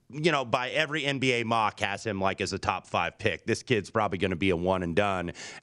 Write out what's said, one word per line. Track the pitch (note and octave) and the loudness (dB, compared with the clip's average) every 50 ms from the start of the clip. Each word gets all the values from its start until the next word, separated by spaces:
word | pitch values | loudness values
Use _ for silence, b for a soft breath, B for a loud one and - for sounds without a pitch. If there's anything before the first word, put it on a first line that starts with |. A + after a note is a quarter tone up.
| _ - | _ -14
you | A2+ D3+ D3+ E3+ | -6 -2 0 2
know, | D3+ C#3 B2+ | 2 2 0
by | A#2 A#2+ B2+ B2 B2+ | 0 0 0 0 0
every | G2 D3 D#3+ C#3+ D3 D#3 C3+ | 0 0 0 0 -2 -2 -2
N | C#3 C#3 C3 | -2 0 2
B | C3 C3 B2 | 2 2 2
A | A#2+ A2+ | 2 2
mock | A2+ A#2 A2+ G#2+ G2+ - - | 2 2 2 2 0 0 -2
has | G#2+ G2 G2+ F#2+ - | -2 -4 -4 -4 -4
him, | A2 G2 F#2+ | -4 -2 0
like, | F#2+ F#2+ F#2 - | 0 0 0 0
as | G2 F2+ | -2 -2
a | G2 | -2
top | F2 - G#2+ F#2+ F2 - | -2 0 0 -2 -2 -2
five | - - F#2+ E2+ E2+ - - | -2 -2 0 0 -2 -2 -2
pick. | - G#2 E2 - - | -2 -2 -2 -2 -2
This | - G#2+ - | -2 -2 -2
kid's | - - B2 G#2 E2+ - | 0 0 0 0 0 0
probably | - A2+ G#2 G2 G2+ | 0 0 0 0 0
gonna | F2 G2+ F#2 F2+ | -2 -2 -2 0
be | D2+ G2 F#2+ | 2 2 2
a | F2 | 2
one | E2+ F2 F#2 F#2+ F#2 | 2 2 2 2 2
and | F2+ E2+ D#2+ | 0 0 2
done | F#2+ G2+ G2+ F#2+ F2+ F2 F2 B B B B B B | 2 2 2 0 -2 -4 -6 B B B B B B